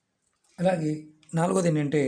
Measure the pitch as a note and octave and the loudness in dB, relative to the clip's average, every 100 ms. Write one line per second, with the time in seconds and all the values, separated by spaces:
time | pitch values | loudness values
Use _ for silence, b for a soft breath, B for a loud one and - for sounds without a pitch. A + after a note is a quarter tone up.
0 | _ _ _ _ _ - F3+ F3+ D#3 D#3 | _ _ _ _ _ -4 -2 0 -2 -6
1 | - - _ E3 F3 F#3+ F3 D3+ D3 D3+ | -10 -20 _ -2 0 2 2 0 0 0